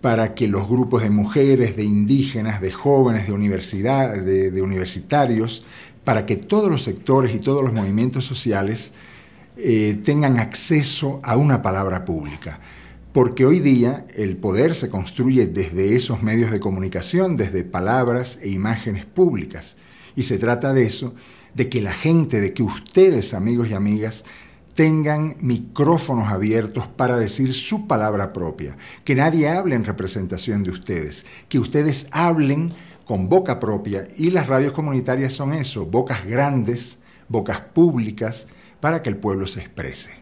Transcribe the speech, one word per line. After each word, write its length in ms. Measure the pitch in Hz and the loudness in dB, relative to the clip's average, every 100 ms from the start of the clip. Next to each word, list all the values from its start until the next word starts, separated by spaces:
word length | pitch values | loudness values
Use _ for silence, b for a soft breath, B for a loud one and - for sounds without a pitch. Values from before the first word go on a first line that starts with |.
para 340 | 127 113 107 | 2 2 0
que 140 | - 117 | 0 0
los 180 | 98 98 | 0 0
grupos 360 | 123 117 120 | 0 2 2
de 80 | 107 | 2
mujeres, 640 | 104 104 151 139 135 117 101 | 2 2 2 4 4 2 0
de 80 | |
indígenas, 760 | 104 104 104 139 135 117 110 101 | 0 2 4 2 2 -2 -4 -4
de 100 | 95 | -4
jóvenes, 540 | - 143 139 127 110 98 | -2 2 4 4 2 -2
de 60 | |
universidad, 800 | 101 104 95 90 98 110 135 131 104 | 0 0 -2 -4 -4 0 2 0 -2
de, 340 | 95 95 95 | 0 2 2
de 120 | 92 | 0
universitarios, 1040 | 95 95 92 95 - 147 135 110 113 - B B B B | -2 -2 -4 -8 -2 2 4 2 0 -4 B B B B
para 220 | - 110 | 0 0
que 120 | 104 101 | 0 -4
todos 340 | - 208 202 | 0 2 2
los 120 | 147 | 0
sectores 520 | - 95 - 135 127 | -2 -6 2 4 4
y 60 | 107 | 0
todos 220 | 104 139 | 0 0
los 120 | 131 | 0
movimientos 500 | 113 98 104 123 135 | 0 0 0 0 -2
sociales, 720 | 127 127 117 101 101 110 - B B B B B B - | -6 -4 -2 0 -2 -4 -8 B B B B B B -6
eh, 420 | 185 110 107 104 | 2 2 2 0
tengan 360 | 104 147 143 135 | 0 2 2 2
acceso 840 | 107 - - 156 135 - 143 139 | 0 -4 0 0 0 -2 -4 -6
a 140 | - 117 | 0 2
una 240 | 147 123 | 4 2
palabra 460 | 101 95 95 90 92 | 0 -2 -2 -4 -4
pública. 540 | 82 73 73 82 73 B B B B - | -6 -6 -12 -14 -16 B B B B -2
Porque 320 | - 123 120 | 2 2 4
hoy 160 | 131 175 | 4 6
día 460 | 143 127 120 143 - - | 4 4 4 0 -10 -6
el 220 | 101 90 | -4 -2
poder 360 | 104 95 156 | -2 2 2
se 140 | 160 113 | 0 -4
construye 580 | 98 87 - 127 131 104 | -6 -8 -2 2 4 2
desde 480 | 92 82 85 98 | 0 -4 0 2
esos 280 | 120 123 107 | 2 0 -2
medios 280 | 107 113 110 | 0 0 0
de 100 | 107 | 0
comunicación, 760 | 101 95 95 90 - 175 185 143 | -2 -4 -4 -6 -2 0 0 0
desde 280 | 95 92 | -2 -2
palabras 760 | 87 87 95 127 120 120 123 - | -4 -4 0 0 2 -2 -4 -8
e 80 | 101 | -8
imágenes 560 | 95 104 113 120 98 | -4 -2 -2 -4 -8
públicas. 720 | - - 185 113 - 82 - - B B B - | -6 2 2 2 -8 -12 -18 -20 B B B -6
Y 60 | |
se 160 | 123 101 | -2 0
trata 340 | 113 120 139 | 0 0 2
de 120 | 135 | 2
eso, 300 | 110 - 127 B B B B | 2 0 -10 B B B B
de 140 | - 127 | -4 -2
que 120 | 123 | -2
la 120 | 101 | -4
gente, 480 | 95 156 165 151 110 | -2 2 2 2 0
de 120 | 98 | 0
que 120 | - | 0
ustedes, 680 | 107 - - - 190 143 98 | -4 -4 -2 6 6 6 -2
amigos 360 | 98 104 120 113 | -2 0 0 0
y 40 | |
amigas, 500 | 101 104 104 110 110 B B B B B | 0 0 0 -2 -8 B B B B B
tengan 600 | - 160 160 151 151 156 143 | 2 4 4 0 0 -2 -4
micrófonos 880 | 127 120 - - 147 165 - 123 104 | -2 -2 -4 0 2 4 2 0 0
abiertos 600 | 95 107 113 107 127 - | 0 2 0 0 -6 -8
para 300 | - 123 123 | -2 0 2
decir 360 | 107 - 131 | 0 0 -2
su 320 | 127 - 214 - | -2 -4 -6 -2
palabra 460 | 117 107 104 98 | 0 0 -2 -4
propia, 440 | - 82 78 71 69 B B | -4 -6 -6 -12 -14 B B
que 100 | - | -2
nadie 340 | 131 151 165 147 | 2 2 2 2
hable 280 | 175 190 123 | 0 0 -2
en 80 | |
representación 800 | 107 101 92 110 92 90 - 104 | -2 -4 -6 -6 -6 -6 -4 -2
de 60 | 92 | -4
ustedes, 540 | 90 - 87 76 73 B B B | -6 -6 -6 -6 -12 B B B
que 120 | 143 | -2
ustedes 480 | - 147 151 135 - | 0 0 0 -2 -4
hablen 640 | 151 170 165 139 143 170 B B B | 0 2 2 0 -2 -4 B B B
con 240 | - 104 92 | -6 -4 2
boca 320 | 180 185 123 | 2 2 -4
propia, 480 | 104 104 104 98 - - | -2 -4 -4 -6 -8 -2
y 140 | 165 | 0
las 180 | 180 131 | 2 2
radios 240 | 131 143 | 2 2
comunitarias 600 | 143 151 135 127 127 135 | -2 -2 -2 -2 -2 -2
son 200 | 135 139 | -2 -4
eso, 340 | 156 135 110 82 | -4 -4 -6 0
bocas 400 | 113 131 107 92 | 0 0 -4 -4
grandes, 720 | 120 143 135 110 120 - - b b b | 0 0 0 -2 -4 -8 -18 b b b
bocas 320 | 117 101 101 | -4 -2 -8
públicas, 880 | - - 170 127 107 104 110 120 - B B B | -2 4 4 4 -4 -4 -6 -6 -14 B B B
para 220 | 147 165 | -2 -2
que 60 | 123 | -4
el 80 | 101 | -4
pueblo 300 | 104 95 95 | -2 -2 -4
se 140 | 92 | -8
exprese. 500 | - - 80 - - - | -12 -12 -10 -10 -14 -20